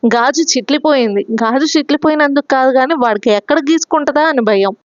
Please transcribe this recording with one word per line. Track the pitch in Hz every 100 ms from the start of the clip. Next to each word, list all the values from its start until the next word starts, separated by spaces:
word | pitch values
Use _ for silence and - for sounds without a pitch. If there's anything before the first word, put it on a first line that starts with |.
| 240 233
గాజు | 240 285 320
చిట్లిపోయింది. | 254 214 285 311 285 233 202 202 226
గాజు | 226 247 302
చిట్లిపోయినందుకు | 311 294 285 311 302 285 277 277
కాదు | 269 262 262
కానీ | 262 320
వాడికి | 240 208 247 208
ఎక్కడ | - 302 277
గీసుకుంటుందా | 330 - 320 294 285 311
అని | 294 220
భయం. | 208 196 202